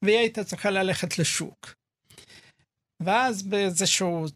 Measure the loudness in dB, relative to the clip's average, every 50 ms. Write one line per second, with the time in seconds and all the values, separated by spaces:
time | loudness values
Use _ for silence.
0 | 2 2 4 4 2 0 -2 -4 -6 -6 -8 -2 -2 0 2 2 0 0 0 -2
1 | -2 -4 -2 0 0 0 0 -2 -6 -8 -10 _ -20 -20 -20 _ _ _ _ _
2 | _ _ -20 -20 -20 -20 -20 -20 -20 -20 _ _ _ _ _ _ _ _ _ _
3 | -2 2 2 2 2 2 0 -4 -4 -2 0 0 0 0 0 0 2 2 2 2
4 | 0 0 0 -2 -4 -6 -8